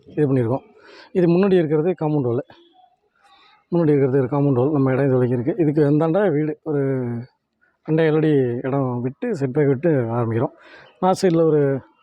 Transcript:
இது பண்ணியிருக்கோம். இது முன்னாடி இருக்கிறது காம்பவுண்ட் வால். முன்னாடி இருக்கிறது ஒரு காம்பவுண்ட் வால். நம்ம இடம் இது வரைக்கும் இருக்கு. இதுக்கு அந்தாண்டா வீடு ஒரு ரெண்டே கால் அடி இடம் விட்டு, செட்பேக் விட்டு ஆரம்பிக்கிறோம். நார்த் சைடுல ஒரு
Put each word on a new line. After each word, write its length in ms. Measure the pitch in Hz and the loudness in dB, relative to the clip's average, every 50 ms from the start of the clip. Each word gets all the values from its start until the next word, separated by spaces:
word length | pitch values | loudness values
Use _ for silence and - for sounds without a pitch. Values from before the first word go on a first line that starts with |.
| _ - | _ -10
இது 140 | - - 151 | -2 -2 0
பண்ணியிருக்கோம். 400 | 135 139 131 120 110 127 139 - - _ - - - - - - - - | 2 2 0 0 0 -2 -4 -6 -12 _ -20 -20 -20 -20 -20 -20 -6 -2
இது 120 | 196 175 170 | 0 2 2
முன்னாடி 280 | 170 175 196 202 185 | 4 2 2 4 2
இருக்கிறது 360 | 180 165 143 156 156 156 185 180 | 2 2 2 0 0 0 -2 -2
காம்பவுண்ட் 340 | - 160 151 151 147 131 120 | -2 -2 -2 0 0 0 0
வால். 140 | 117 127 - - - - _ _ _ _ - _ _ _ _ _ _ _ _ _ _ _ _ _ _ _ _ _ - | -2 -2 -4 -8 -14 -20 _ _ _ _ -20 _ _ _ _ _ _ _ _ _ _ _ _ _ _ _ _ _ -2
முன்னாடி 200 | 170 170 147 147 | 0 2 2 2
இருக்கிறது 280 | 139 135 135 123 143 | 2 2 2 2 0
ஒரு 100 | 131 120 | 0 0
காம்பவுண்ட் 300 | 143 143 143 143 135 120 | 0 0 0 2 2 2
வால். 120 | 123 147 160 | 0 0 0
நம்ம 200 | 143 135 135 131 | 0 0 0 0
இடம் 140 | 127 139 | 0 0
இது 100 | 139 127 | 2 2
வரைக்கும் 220 | 127 123 120 127 123 | 2 2 0 0 -2
இருக்கு. 180 | 117 135 175 226 | -2 -4 -2 0
இதுக்கு 240 | 165 147 143 160 151 | -2 0 2 2 2
அந்தாண்டா 380 | 143 147 151 160 165 160 190 214 190 | 2 2 2 0 0 0 0 0 0
வீடு 240 | 147 147 156 151 151 - _ | 0 0 -2 -4 -6 -8 _
ஒரு 180 | 165 151 143 139 135 135 131 127 120 120 117 120 - _ _ _ _ _ _ _ _ _ _ _ | -6 -4 -2 -2 -2 -2 -4 -4 -6 -8 -8 -10 -14 _ _ _ _ _ _ _ _ _ _ _
ரெண்டே 180 | - 156 160 160 | -4 -2 0 0
கால் 140 | 160 151 156 | 2 2 2
அடி 140 | 156 156 151 139 131 123 120 123 135 | 2 2 2 2 2 0 -2 -4 -4
இடம் 260 | 131 131 143 135 127 123 123 | -4 -2 -2 -2 -2 -4 -4
விட்டு, 280 | 120 131 139 - - 247 220 | -6 -6 -8 -6 -6 -6 -4
செட்பேக் 380 | 151 135 135 127 151 147 139 139 | -4 -4 -2 0 0 0 2 0
விட்டு 200 | 123 147 175 156 135 120 113 | 0 0 0 0 0 0 -2
ஆரம்பிக்கிறோம். 440 | 117 120 120 113 113 117 127 - - - - - - - - - _ _ | -2 -2 -2 -2 -2 -2 -2 -4 -6 -12 -20 -20 -20 -20 -20 -20 _ _
நார்த் 240 | - 185 190 - - | 0 0 0 0 0
சைடுல 220 | 190 165 165 165 | 0 2 2 2
ஒரு 180 | 160 156 151 143 139 139 131 - _ _ _ | 2 2 2 2 0 -2 -4 -6 _ _ _